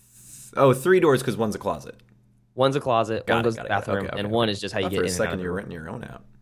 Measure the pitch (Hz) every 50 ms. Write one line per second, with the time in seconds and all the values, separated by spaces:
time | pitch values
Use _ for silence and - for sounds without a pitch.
0 | _ _ _ - - - - - - - - - 139 135 123 135 - 180 185 180
1 | 165 151 131 127 - 127 101 104 113 107 95 92 - 95 80 73 - - - -
2 | _ _ _ _ _ _ _ _ _ _ - 123 131 135 135 147 - 135 117 113
3 | 107 107 110 - - - 85 - 117 117 110 - - - 101 101 - 110 101 98
4 | 98 - - 104 101 104 113 117 113 107 101 95 101 95 - 101 95 92 98 95
5 | 90 92 90 90 - 85 87 95 90 87 87 98 - - 87 80 80 87 120 127
6 | - - 62 - - - - -